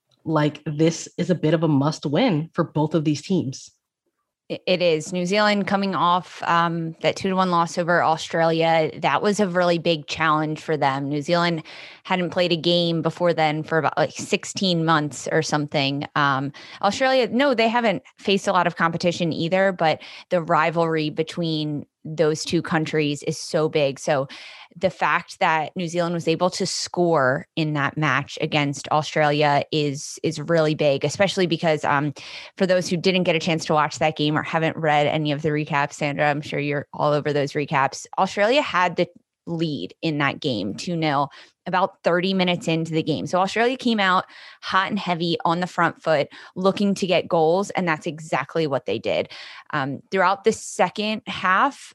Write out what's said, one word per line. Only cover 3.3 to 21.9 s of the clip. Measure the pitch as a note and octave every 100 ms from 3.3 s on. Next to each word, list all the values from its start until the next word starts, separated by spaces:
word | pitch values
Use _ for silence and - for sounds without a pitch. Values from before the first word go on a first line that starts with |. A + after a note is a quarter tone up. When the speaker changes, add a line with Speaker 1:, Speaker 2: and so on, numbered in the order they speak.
| F#3 B2 C#3 - _ _ _ _ _ _ _ -
Speaker 2:
It, | - -
it | F#3
is. | F3 D#3 D3+
New | F3+ F3
Zealand | G3+ G#3 G3+ F#3+
coming | G3 G3 E3+
off, | E3+ F3 - -
um, | - E3+ E3+ E3 E3 D#3+
that | D#3+ -
two | G3
to | F#3+
one | F#3
loss | F3 E3+ -
over | E3+ F3
Australia. | C3+ D#3+ - F3 E3 E3 E3 E3 D#3+ -
That | E3 C#3
was | G#3 G#3
a | G#3
really | F3 F3 F3
big | E3+ E3 D3
challenge | - D#3 D3+ D#3 D3+
for | - D#3
them. | C#3 C3+ C#3
New | D3
Zealand | C#3+ E3+ F3 E3 - - - -
hadn't | - F#3 F3
played | F#3 F3+
a | E3+
game | F3 F3 E3+ E3
before | D#3+ - F3
then | D#3+ D#3 D3+
for | D#3 D#3+
about, | C#3 -
like, | D#3
sixteen | - A3 G3 - - G3 E3+ D#3+
months | D#3+ D3 - -
or | D#3+
something. | D3 D3+ D3 D#3 C3+ C#3 C#3+ -
Um, | C#3+ C3+ C#3 - - -
Australia, | G3 G3+ C4 C4 A#3
no, | A#3 C#4+ A#3+
they | A3+
haven't | A#3 A#3 F3 - _
faced | - G3 -
a |
lot | F#3 F3
of | E3+
competition | E3 E3+ F3 E3+ E3+
either, | - E3 F#3+ G3
but | F3+ D#3+ D3+ - - -
the | F3+
rivalry | D#3+ E3 D#3+ E3 E3 D#3+ D3+
between | - D#3 - E3+ D#3 D3+ D3 -